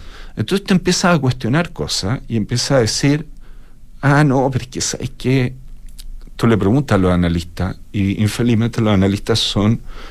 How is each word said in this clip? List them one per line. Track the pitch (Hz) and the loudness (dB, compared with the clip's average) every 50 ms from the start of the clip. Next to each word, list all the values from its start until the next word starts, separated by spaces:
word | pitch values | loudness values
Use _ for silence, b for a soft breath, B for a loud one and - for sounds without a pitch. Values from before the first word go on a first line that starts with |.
| B B B B B B B | B B B B B B B
Entonces | - - - 185 196 202 | -6 -4 -2 -2 -2 2
te | - 196 | 2 2
empiezas | 175 - 180 185 - - 175 175 | 2 2 0 0 2 4 4 4
a | 151 | 4
cuestionar | 131 127 127 - - 110 131 165 175 170 | 2 0 0 0 -2 0 0 0 0 -2
cosas | - - 76 - - - - 92 90 90 - | -4 -8 -6 -6 -4 -4 -4 -4 -4 -4 -4
y | - 117 | -4 -2
empiezas | 113 98 - 120 123 - - | -2 -2 -2 -2 -2 0 2
a | 143 131 | 2 4
decir, | 113 107 - - - 139 147 156 160 - - b b b b b b b b b - - - - | 4 2 0 2 2 2 2 0 -2 -8 -14 b b b b b b b b b -20 -18 -8 -2
"Ah, | - 139 143 147 151 | 2 4 4 6 6
no, | 143 123 135 127 135 | 4 4 4 2 2
pero | 131 131 - | 0 -2 -4
es | - | -6
que, | - - | -6 -6
¿sabes | - - - - - - - | -4 -4 -4 -6 -6 -8 -8
qué?". | - - 127 135 135 123 120 - - - - - - - - - - - - - - - - - | -4 0 0 2 2 0 -2 -4 -8 -14 -16 -14 -14 -14 -14 -14 -14 -12 -12 -12 -12 -12 -14 -4
Tú | - - | 0 2
le | 117 113 | 4 4
preguntas | 95 98 95 117 143 131 - 107 | 4 4 4 4 2 2 2 2
a | 98 | 4
los | 92 90 | 4 4
analistas, | 90 87 87 85 85 85 82 - - - 87 92 - - - - | 4 4 2 2 0 -2 -4 -6 -6 -6 -4 -4 -6 -8 -12 -6
y | - 104 98 98 98 - | -4 -2 0 0 0 0
infelizmente | 107 104 - - 120 120 117 107 117 117 - 120 | 0 0 0 0 2 2 2 2 2 0 0 0
los | 113 107 104 | 2 4 4
analistas | 95 98 101 101 104 - - 113 - | 4 4 4 2 0 0 0 0 0
son, | - - - 104 98 107 117 - B B B B B B | 0 0 0 2 2 2 2 0 B B B B B B